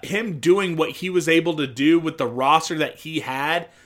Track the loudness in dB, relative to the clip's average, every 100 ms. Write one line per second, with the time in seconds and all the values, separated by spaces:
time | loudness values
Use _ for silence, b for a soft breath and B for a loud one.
0 | -6 -4 -4 -2 2 4 2 -2 -2 -4
1 | -2 -2 2 2 2 -2 -6 2 4 4
2 | 2 -4 -6 0 2 2 2 -4 -4 -6
3 | -8 -8 -6 -4 -2 -2 -4 b